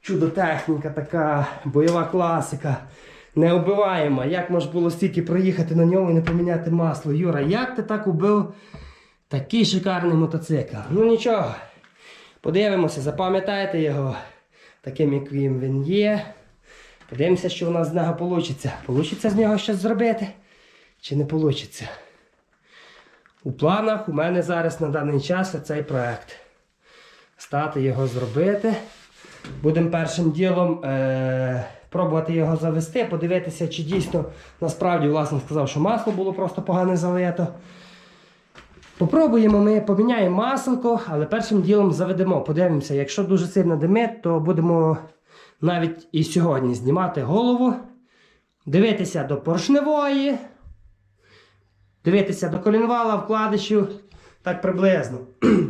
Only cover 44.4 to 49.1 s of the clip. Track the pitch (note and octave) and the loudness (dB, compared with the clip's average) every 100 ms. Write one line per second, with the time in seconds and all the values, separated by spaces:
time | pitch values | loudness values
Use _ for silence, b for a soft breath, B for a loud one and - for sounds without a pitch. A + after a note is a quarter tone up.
44.4 | D#3 E3 E3 E3+ D#3+ D#3 - _ b b | 2 2 4 4 4 2 -4 _ b b
45.4 | b b D#3 F3 E3 - - D#3 D3+ F3+ | b b -2 0 -2 -4 -6 -2 0 2
46.4 | E3 C3+ B2+ A#2 B2 D#3+ F#3 - A#2+ F#3+ | 2 2 0 -2 0 0 0 -2 0 2
47.4 | B3 A#3+ B3+ - - - b b b b | 2 2 2 0 -8 -20 b b b b
48.4 | b _ - D3+ A3+ G#3+ F3+ | b _ 0 4 4 2 -2